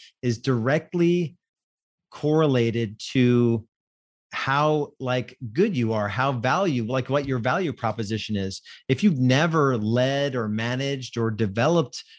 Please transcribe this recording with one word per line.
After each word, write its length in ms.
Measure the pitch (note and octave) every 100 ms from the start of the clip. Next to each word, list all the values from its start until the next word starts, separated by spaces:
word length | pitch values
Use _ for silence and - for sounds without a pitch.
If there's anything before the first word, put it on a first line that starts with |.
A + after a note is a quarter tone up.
| - _
is 160 | B2 A#2
directly 1000 | C3+ B2 A#2 D#3 E3 F3 E3+ F3 E3 - _ _ _ _ _ _ _
correlated 880 | - D3 D#3 D#3 B2+ A#2 A2+ A2+ G#2+
to 680 | - C3+ B2 A#2+ A#2+ A#2 - _ _ _ _ _ _
how, 580 | - - C#3 D3+ D#3 D3 -
like, 380 | C3 B2+ A#2+ - A#2+
good 200 | A#2 A3
you 200 | D3 A2+
are, 140 | A2 G#2
how 240 | G2 C3+
value, 520 | B2+ B2+ D#3 G3 B2
like, 240 | A2 C3 B2+
what 180 | C#3+ C#3
your 120 | C3
value 340 | A#2+ E3 F3
proposition 640 | - A2+ G#2+ G#2 A2 - G#2
is. 240 | F#2+ - - - -
If 140 | C3+
you've 160 | G#3 C#3
never 600 | B2+ C3 E3+ D#3+ C#3 A#2+
led 560 | G#2+ A#2+ C3 C#3 C#3+
or 140 | B2+ A2
managed 680 | G#2+ A#2 B2+ C#3 C#3 A#2+ A#2
or 140 | A2+
developed 760 | A2 G#2+ G2 C3+ E3+ C#3 - -